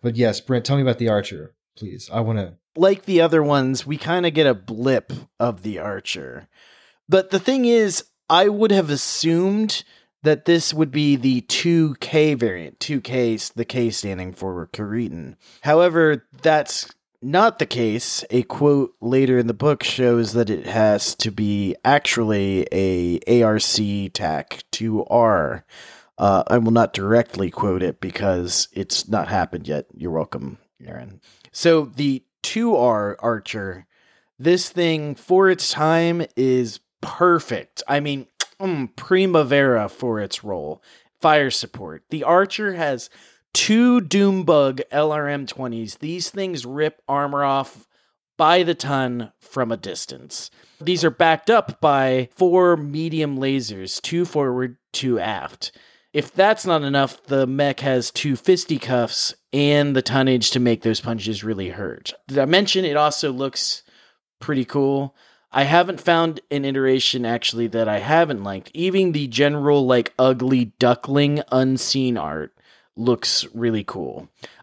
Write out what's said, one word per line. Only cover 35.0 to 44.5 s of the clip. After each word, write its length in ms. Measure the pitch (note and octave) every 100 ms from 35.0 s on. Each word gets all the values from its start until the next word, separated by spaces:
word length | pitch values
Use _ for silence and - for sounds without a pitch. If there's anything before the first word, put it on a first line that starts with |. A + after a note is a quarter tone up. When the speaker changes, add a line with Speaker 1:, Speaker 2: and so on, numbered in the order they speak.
| D3 C#3
Speaker 2:
for 340 | - F#3 F#3+
its 220 | F#3 -
time 540 | - D#3 E3 E3+ E3+ D#3 -
is 440 | C3 B2+ A#2 - _ _
perfect. 800 | - - F3+ E3+ - G#2 - - -
I 120 | C#3+
mean, 280 | D3 C#3 B2 _ - _
mm, 360 | F#3+ D#3+ B2 -
primavera 960 | - F#3 F#3+ E3+ C3+ C#3+ C#3 A#2 G2+
for 300 | - B2 G#2+
its 240 | G2 -
role. 400 | G#2+ F2+ D2+ D#2 _ _ _ _
Fire 320 | D#3+ D3+ C3+
support. 520 | - A#2 - F2+ D#2 -
The 140 | D3+
Archer 500 | C3+ F3 G3 - G#3
has 360 | F3+ D3+ B2+ - - - _ _
two 480 | - - A3 B3 B3
Doombug 800 | E3 G3 G3+ F#3+ F3